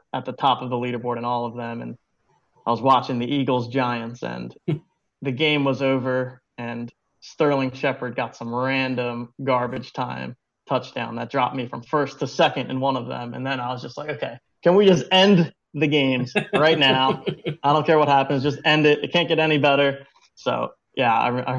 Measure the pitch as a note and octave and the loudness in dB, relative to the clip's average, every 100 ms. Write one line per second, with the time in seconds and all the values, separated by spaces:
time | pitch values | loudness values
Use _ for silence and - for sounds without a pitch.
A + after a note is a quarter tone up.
0 | _ C3+ B2+ B2 C#3+ B2 B2+ B2 B2 A#2+ | _ -8 -8 -2 0 0 -2 -4 -4 -6
1 | A#2+ A#2 A#2+ B2 A#2+ A#2+ A#2 A#2 A#2+ A#2+ | -6 -6 -4 -4 -4 -8 -10 -10 -12 -14
2 | _ _ _ _ _ _ - A#2 C3 B2+ | _ _ _ _ _ _ -2 0 4 2
3 | A#2 B2 B2 C#3+ C3+ B2+ A#2 C3 B2 A#2+ | 2 -4 -2 -2 0 0 -2 -2 -2 -2
4 | A2+ A#2 A#2+ A#2+ A#2+ - - D3+ _ _ | -6 -10 -10 -8 -12 -12 -6 -6 _ _
5 | _ _ C3+ B2 D#3 D3+ C#3 C3 C3+ C3+ | _ _ -6 -2 0 2 0 0 0 0
6 | B2+ B2+ B2+ - _ - A#2+ A#2 A#2 _ | 0 -2 -4 -10 _ -12 -10 -8 -10 _
7 | _ _ - - D3+ C#3+ C3 B2+ C#3+ C3 | _ _ -20 -2 0 2 -2 -2 -4 -4
8 | B2+ A#2+ A#2 - A#2 A#2+ C3 C3+ C3 B2+ | -6 -6 -8 -8 -8 -4 -2 -2 -2 -2
9 | B2 A#2+ A#2+ _ C3+ B2+ A#2+ B2 A#2+ - | -4 -6 -10 _ -2 0 0 -6 -10 -8
10 | B2 B2+ B2+ B2 _ _ _ C3+ - - | -8 -8 -10 -12 _ _ _ -4 -4 -10
11 | A2+ A#2 A#2+ C#3 B2 C3+ A#2 - A#2+ D#3 | -8 -8 -6 -2 -2 -4 -8 -10 -4 -2
12 | C3+ - C3+ - D#3+ D3 A#2+ C3 C3+ C3 | -2 -4 -8 0 0 0 -6 -2 -2 -2
13 | A#2+ B2+ A#2+ B2+ C3 C3+ B2 B2 B2 C3+ | -6 -10 -10 -8 -6 -6 -6 -8 -10 -12
14 | D3+ C#3 C3 A2+ _ _ F3 F#3 G3+ F3 | -10 -8 -8 -10 _ _ 4 6 6 6
15 | - F#3 G3 G3 D#3+ _ _ C#3+ D3+ D3 | 4 6 8 6 4 _ _ -2 0 2
16 | C3+ B2+ B2 - - G3+ D#3 D#3+ C3+ C3 | 2 0 -2 -4 -2 2 4 4 4 4
17 | C3 C#3+ - - - D3 C#3+ D3+ D3 D#3 | 2 0 -4 -6 -8 -2 2 2 4 4
18 | D3 C#3 C3+ C#3+ C#3 C3+ E3 D3+ D3+ D3 | 6 4 2 0 0 -2 2 4 6 4
19 | - F3 E3 D#3+ D#3 D3+ C#3+ C#3 C#3+ C3+ | 2 0 0 0 2 2 4 4 2 0
20 | - _ _ _ - A#2+ A#2 - _ - | -12 _ _ _ -4 -4 -4 -8 _ -2
21 | B2 A2+ A#2+ B2 B2 | 2 2 2 -2 -4